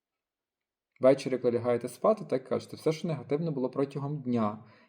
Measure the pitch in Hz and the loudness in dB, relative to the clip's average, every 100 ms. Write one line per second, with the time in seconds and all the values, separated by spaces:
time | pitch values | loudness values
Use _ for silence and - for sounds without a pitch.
0 | _ _ _ _ _ _ _ _ _ - | _ _ _ _ _ _ _ _ _ 2
1 | 127 135 135 127 123 117 120 120 123 - | 4 4 2 0 0 0 2 0 -2 0
2 | 196 214 160 131 - 110 - - 151 156 | 2 2 0 -4 -2 -4 -4 -4 -2 -2
3 | 175 151 117 147 165 135 131 135 139 143 | -2 -4 -2 -2 -2 -2 -2 0 -2 -2
4 | 139 147 123 120 107 107 - - | -6 -4 0 2 2 -2 -12 -20